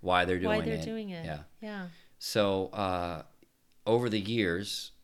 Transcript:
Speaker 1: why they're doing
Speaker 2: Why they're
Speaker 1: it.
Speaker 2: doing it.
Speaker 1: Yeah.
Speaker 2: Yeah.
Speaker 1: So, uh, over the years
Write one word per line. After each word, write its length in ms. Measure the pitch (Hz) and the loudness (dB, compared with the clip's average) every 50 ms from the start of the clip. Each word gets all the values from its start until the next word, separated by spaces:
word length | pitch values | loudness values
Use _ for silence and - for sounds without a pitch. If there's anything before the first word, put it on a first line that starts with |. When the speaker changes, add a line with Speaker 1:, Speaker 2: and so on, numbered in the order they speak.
Speaker 1:
why 240 | - 90 90 90 87 | 2 4 4 4 6
they're 160 | 87 92 90 | 4 2 2
doing 180 | 87 95 - - | 2 2 2 2
Speaker 2:
Why 60 | 85 | 0
they're 100 | 80 - | 0 -2
Speaker 1:
it. 100 | 80 80 | -2 -2
Speaker 2:
doing 260 | 80 - - 214 202 | -4 -4 -6 -8 -8
it. 140 | 185 170 165 | -10 -10 -8
Speaker 1:
Yeah. 140 | - 156 147 - - - - | -8 -8 -8 -10 -14 -20 -14
Speaker 2:
Yeah. 260 | - 214 208 202 185 175 165 - - - _ _ | -12 -10 -8 -8 -10 -10 -12 -18 -20 -20 _ _
Speaker 1:
So, 480 | - - - - 208 - 98 95 95 92 - | -10 -2 2 2 4 4 4 2 0 -2 -2
uh, 500 | 101 101 95 92 90 87 85 87 78 67 - _ _ - _ _ _ _ _ _ _ _ | -2 -2 0 0 0 -2 -4 -6 -8 -10 -14 _ _ -20 _ _ _ _ _ _ _ _
over 220 | - 113 120 123 120 | 2 2 4 4 2
the 100 | 107 110 | 0 0
years 720 | 95 101 113 117 107 90 85 90 101 - - - - - - _ | -2 0 2 2 2 2 2 0 -2 -4 -8 -8 -8 -12 -16 _